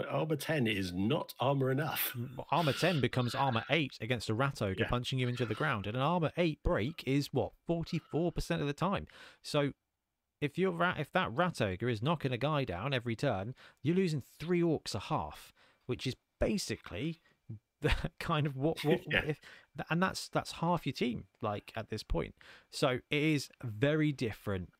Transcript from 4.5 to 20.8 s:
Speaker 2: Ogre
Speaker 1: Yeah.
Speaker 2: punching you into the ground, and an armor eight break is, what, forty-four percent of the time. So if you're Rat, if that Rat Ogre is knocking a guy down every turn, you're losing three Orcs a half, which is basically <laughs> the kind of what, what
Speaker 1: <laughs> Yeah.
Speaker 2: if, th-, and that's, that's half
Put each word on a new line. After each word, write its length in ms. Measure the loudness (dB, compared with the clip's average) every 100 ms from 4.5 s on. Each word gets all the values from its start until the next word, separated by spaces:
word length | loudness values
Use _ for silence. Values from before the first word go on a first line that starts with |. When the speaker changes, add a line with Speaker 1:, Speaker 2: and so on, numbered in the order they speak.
| 0
Speaker 2:
Ogre 220 | -2 0
Speaker 1:
Yeah. 40 | 0
Speaker 2:
punching 300 | 0 0 0
you 80 | 0
into 180 | 0 -2
the 100 | 0
ground, 320 | 0 0 -2
and 100 | 0
an 60 |
armor 280 | 2 2 0 2
eight 240 | 0 2
break 400 | 0 2 0 -4 0
is, 280 | 0 2
what, 200 | 0 -2 -4 -4
forty-four 680 | -2 -2 -6 -2 -2 0
percent 300 | -2 -4 -2
of 60 | -2
the 60 |
time. 340 | 0 0 0 -4 -16 -20 -18
So 320 | -2 0 0 -2 _ _ _ _ _ -6
if 180 | -4 0
you're 140 | 0
Rat, 280 | 2 0 2
if 120 | 0
that 200 | 0 0
Rat 280 | 2 0 2
Ogre 280 | 0 2 0
is 120 | 0
knocking 300 | 2 2 0
a 60 | 0
guy 260 | 0 0
down 300 | 0 -4 -2
every 220 | -2 -2 0
turn, 400 | 0 0 -2 -8 -18 _
you're 140 | 0 2
losing 260 | 2 0
three 400 | -4 -12 0 4
Orcs 340 | 4 2 -2 -6
a 40 |
half, 520 | -2 -4 -4 -10 -20 _ _ _ -8
which 200 | -4 -4
is 80 | -6 _ -2
basically 800 | 0 0 -2 -6 -6 -6 -6 -8 _ _ -16
<laughs> 320 | -16 _ -6
the 120 | 0 0 -2 -6
kind 280 | -2 0 0
of 80 | 0
what, 280 | -2 0 2
what 160 | 2
Speaker 1:
<laughs> 80 | 2
Yeah. 80 | 0
Speaker 2:
if, 220 | 0 -6 -10 -20 _ -10
th-, 100 | -2
and 120 | 0
that's, 280 | 0 -2 -4
that's 240 | -4 -4
half 320 | -2 0 0